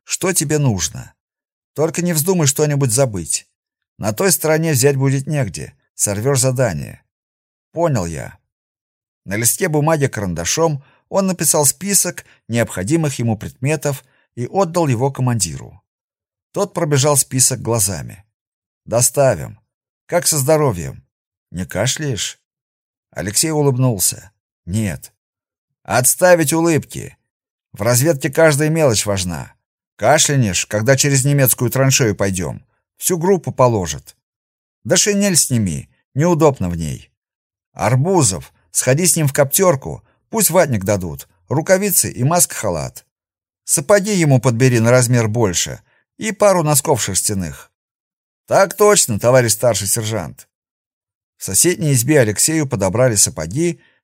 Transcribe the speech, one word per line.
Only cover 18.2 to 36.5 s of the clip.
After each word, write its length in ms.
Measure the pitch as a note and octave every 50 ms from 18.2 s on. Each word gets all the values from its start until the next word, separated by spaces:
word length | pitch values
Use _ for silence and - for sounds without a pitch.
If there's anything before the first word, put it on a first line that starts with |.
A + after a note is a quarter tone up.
| - _ _ _ _ _ _ _ _ _ _ _ _
«Доставим. 760 | - G#2+ A#2+ B2 - - D3 C#3 C3 G#2 D2+ B1+ A1 G#2 - _ _ _ _ _ _ _ _ _
Как 200 | - E3 F3 -
со 120 | - D#3+
здоровьем? 680 | D3 B2+ D3+ D#3+ D3+ D3+ C3 G2 E2+ D2+ C2+ - - - _ _ _ _ _ _ _ _ _
Не 140 | - F2 F#2
кашляешь?» 760 | - - F2+ A2 C3 - - D3+ C#3+ A2+ F#2 - - - _ _ _ _ _ _ _ _ _ _ _ _ _ _ _
Алексей 400 | - - E2 G#2 G2+ - E3 D#3+
улыбнулся. 800 | D#3 D3+ C#3+ C#3+ B2+ B2 C3 B2+ A2 F2+ - - - - - - _ _ _ _ _ _ -
«Нет». 460 | E2+ F#2 A2+ G#2+ F#2+ D2 C2+ - - _ _ _ _ _ _ _ _ _ _ _ _ _ _ _
«Отставить 720 | - G2+ B2 C3 - - - F3 F3+ F3+ E3 D#3+ C3+ E3
улыбки. 640 | E3 E3 E3+ D#3+ C3+ C3 - - B2+ - - - _ _ _ _ _ _ _ _ _ _ _ -
В 80 | -
разведке 480 | G#2 A#2+ A#2+ A#2+ C#3 E3+ D#3+ C3+ - D#3
каждая 400 | - D#3+ D#3+ D#3 D3 C#3 D#3 D3+
мелочь 360 | D#3+ E3 D#3 C3 G#2+ - -
важна. 500 | G#2 G2+ F#2+ F2+ F2+ E2 C#2 A#1+ - _ _ _ _ _ _ _ _ _
Кашлянешь, 680 | - G2+ A#2+ D3 D#3+ - - D3 C3+ A#2 G2 F2 - -
когда 300 | - G#2+ G#2+ G#2+ B2+ C3+
через 300 | C3+ - C#3+ C#3 C3+ A#2+
немецкую 460 | C#3+ C#3+ C#3+ C3 B2 - - B2 A2+
траншею 440 | - C3 C3+ C3+ C3+ - C3 G#2+ F#2+
пойдём. 500 | - G2+ G2+ F#2 F2+ E2+ C2+ A1 G1+ - _ _ _ _ _ _
Всю 220 | - - - F#3
группу 340 | E3 D#3+ G3 G3 E3+ - B2+
положат. 640 | - - B2+ B2 A#2 G2+ F2+ D2+ D2 C#2 - - - _ _ _ _ _ _ _ _ _ _ _ _ _ -
Да 100 | A2 F3
шинель 400 | E3+ - G#3+ G3+ G3+ G3+ G3+ F3
сними, 540 | D3 - - B2+ A#2 G#2 F2+ D2+ B1+ - - _ _ _ _ -
неудобно 560 | C3 D#3+ F3+ F3+ D3 D#3+ D3